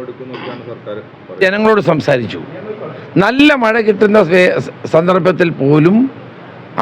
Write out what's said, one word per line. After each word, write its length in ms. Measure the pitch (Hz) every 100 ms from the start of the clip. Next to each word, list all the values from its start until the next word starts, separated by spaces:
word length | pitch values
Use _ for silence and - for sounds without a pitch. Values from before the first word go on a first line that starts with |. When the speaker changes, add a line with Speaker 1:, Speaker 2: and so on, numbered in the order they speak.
Speaker 1:
എടുക്കുന്നൊക്കെയാണ് 580 | 123 123 127 120 123 120 120
സർക്കാർ 260 | 113 110 104
പറയുന്നത്. 440 | - - - -
Speaker 2:
ജനങ്ങളോട് 380 | 190 202 220 208 151
സംസാരിച്ചു. 500 | 156 143 131 110 82 - - 214 - - - - 156
നല്ല 240 | 202 262 294 277
മഴ 100 | 220 226 214
കിട്ടുന്ന 300 | 190 214 214 165
സേ-, 240 | 180 185 143 - - -
സന്ദർഭത്തിൽ 540 | 160 180 185 160 143 170 -
പോലും 360 | 135 151 165 220 269 - - - - - - -